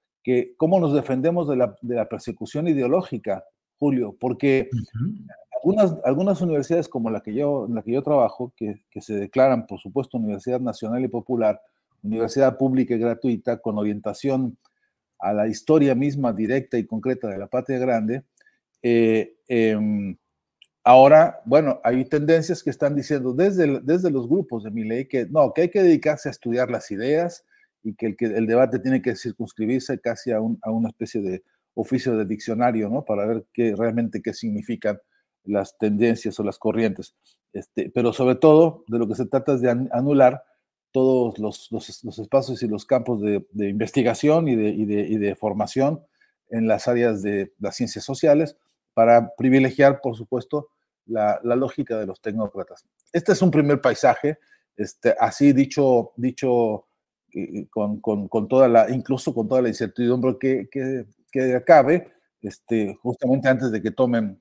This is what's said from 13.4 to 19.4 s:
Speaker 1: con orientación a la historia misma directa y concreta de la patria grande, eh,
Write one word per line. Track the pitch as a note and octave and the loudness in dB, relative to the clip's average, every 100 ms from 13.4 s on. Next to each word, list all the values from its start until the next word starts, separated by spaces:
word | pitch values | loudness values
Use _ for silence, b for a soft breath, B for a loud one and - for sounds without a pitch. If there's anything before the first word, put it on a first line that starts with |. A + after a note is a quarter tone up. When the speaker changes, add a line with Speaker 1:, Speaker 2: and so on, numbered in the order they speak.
| - A#2 | -4 -6
Speaker 1:
con | A#2 G#2+ | -4 -4
orientación | G#2 G#2 G#2 G2+ C#3 C3 B2+ - _ _ _ _ _ _ | -4 -4 -6 -6 -4 -2 -4 -8 _ _ _ _ _ _
a | F2+ | -4
la | G#2+ A2 | -2 -2
historia | A2 - D#3 C#3 | -2 2 4 4
misma | B2 C#3+ C#3 B2+ | 2 -2 -2 -4
directa | G#2 A2 C3 B2+ A#2+ | -2 -2 -2 -2 -4
y | |
concreta | - A2 C3 B2+ A2 | -4 -6 -4 -4 -6
de | F#2+ | -10
la | G2 | -6
patria | B2+ C3 B2+ | -6 -4 -4
grande, | B2+ A#2 G#2+ B2+ - _ _ _ _ _ | -2 -2 -2 -6 -8 _ _ _ _ _
eh, | A#2+ A#2 A2+ A2 - _ | 0 2 4 2 -2 _